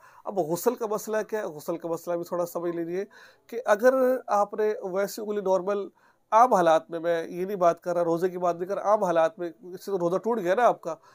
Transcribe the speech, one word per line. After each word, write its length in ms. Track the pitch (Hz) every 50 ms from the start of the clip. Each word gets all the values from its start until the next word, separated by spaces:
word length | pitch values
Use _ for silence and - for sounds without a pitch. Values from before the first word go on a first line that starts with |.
| - - - - - -
अब 60 | 208
गुस्ल 420 | 190 160 147 175 170 - 240 254
का 120 | 240 240 208
मसला 340 | 214 202 - 214 214 214
क्या 180 | 208 - 220 214
है? 100 | 208 190
गुस्ल 280 | 151 151 - - 170 170
का 120 | - 165
मसला 260 | 165 160 - 175 175
भी 80 | 170 170
थोड़ा 220 | - 180 175 175
समझ 300 | 175 - 196 170 175 170
लीजिए 320 | 170 170 165 175 190 202 - _ - - - - _ _ -
कि 80 | 240 226
अगर 640 | - - 214 202 226 254 262 262 254 254 262 254 - -
आपने 460 | 208 202 202 202 214 202 214 214 208 - -
वैसी 360 | 190 180 190 202 190 - 233
उंगली 200 | 214 208 208 208
नॉर्मल 500 | 190 190 190 185 175 196 208 202 196 - _ _ _ _ _ _ _ - 214
आम 200 | 220 247 262 226
हालात 340 | 190 175 165 160 160 160 -
में, 80 | 160 165
मैं 280 | 160 170 170 165 165 -
ये 180 | 185 175 185
नहीं 120 | 190 208 185
बात 220 | 180 170 165 -
कर 160 | - 180 170
रहा, 80 | 175 175
रोज़े 260 | 165 165 165 180 185
की 80 | 175 180
बात 180 | 180 175 170 170
नहीं 100 | 185 180
कर 100 | 196 -
रहा, 160 | - 196 214
आम 100 | 214 202
हालात 320 | 180 175 165 160 160 - -
में, 80 | 175 170
इससे 440 | 151 _ 175 180 180 185 - 202
तो 60 | 196 180
रोज़ा 200 | 175 170 180 180
टूट 220 | - 220 240 226
गया 160 | 175 175 190
ना 80 | 226 240
आपका, 340 | 208 175 - - 175 156 - _ - -